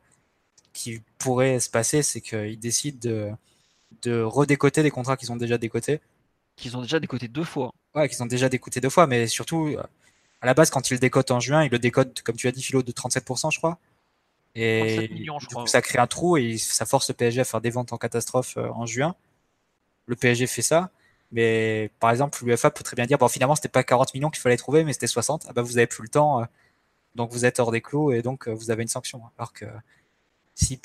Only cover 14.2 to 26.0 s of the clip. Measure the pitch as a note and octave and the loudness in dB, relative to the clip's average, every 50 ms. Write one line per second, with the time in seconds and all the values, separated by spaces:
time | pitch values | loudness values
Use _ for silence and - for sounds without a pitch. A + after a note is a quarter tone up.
14.2 | _ _ _ _ _ _ _ A2+ A2+ A2+ A2+ A2 A2 A2 A2 A2 A2 A2 A2 - | _ _ _ _ _ _ _ -2 0 2 2 2 2 2 0 0 -2 -4 -8 -10
15.2 | - D#3 D3+ D3 C3+ - - B2 A#2+ A#2 - B2 A#2+ - - B2+ A#2+ A#2+ - - | -10 -10 -10 -10 -12 -10 -10 -6 -2 2 2 2 2 2 2 2 2 2 0 -2
16.2 | D#3+ F3 F3 D#3 B2 A#2 A2+ A2 - - - - A2+ - - C3+ - - C3+ - | 2 2 4 4 2 0 -2 -4 -4 -2 -2 -2 0 0 2 2 2 0 -2 0
17.2 | B2 A#2+ A#2 B2+ B2+ - - A2 A2 A#2+ A#2 B2+ B2 - A#2+ A#2 - A#2 - A#2+ | 0 0 2 0 0 0 -2 -2 -2 -2 -2 -2 -6 -6 -8 -8 -6 -4 -4 -4
18.2 | A2 - - B2+ B2 - - A#2+ A#2 A#2 A#2 A2+ A#2 A#2 A2+ A#2+ C#3 E3 F#3 - | -4 -2 -2 -2 -2 -2 -6 -6 -6 -6 -6 -6 -8 -6 -2 -2 -2 -2 -2 -6
19.2 | _ _ _ _ _ _ _ _ _ _ _ _ _ _ _ _ _ - B2 - | _ _ _ _ _ _ _ _ _ _ _ _ _ _ _ _ _ -8 -4 2
20.2 | - B2 A#2+ A#2 B2+ A#2+ - - - - D3+ E3 F#3 F3+ - _ _ _ _ _ | 4 4 4 4 2 -2 -2 -2 0 2 2 2 2 0 -6 _ _ _ _ _
21.2 | _ _ - A#2 A#2 A2+ A2+ A2+ A2 A2 A2 G#2+ G#2+ G#2 - _ - A#2 A#2+ A#2+ | _ _ -2 0 2 2 2 2 0 0 0 -2 -4 -6 -4 _ 2 2 4 4
22.2 | C#3 - - - A#2 A#2+ A#2+ A#2 - D3+ - - - - - - A#2+ B2 C#3+ C#3 | 2 -2 -2 -4 0 0 2 4 4 2 2 0 -6 -8 -4 -4 0 2 4 4
23.2 | B2+ A#2+ - - B2+ C3 D3+ D3 - - - C3 B2 - C3 A#2+ C3 - - C3+ | 4 2 4 2 2 2 2 0 0 0 0 0 2 4 4 4 4 2 0 -4
24.2 | C#3+ D#3 D3+ - - B2+ B2 A#2+ - - C3+ D#3+ D#3+ D3+ B2+ - - A#2 - A#2+ | -4 -4 -4 -2 2 2 2 2 2 2 2 2 2 2 -2 -4 -4 -2 -2 -2
25.2 | A2+ - C#3+ E3 - - B2+ A#2+ A#2+ A#2+ A#2+ A#2+ A#2 A#2 - - | -2 -2 -4 -4 -6 -6 -4 -4 -4 0 2 2 2 2 0 -6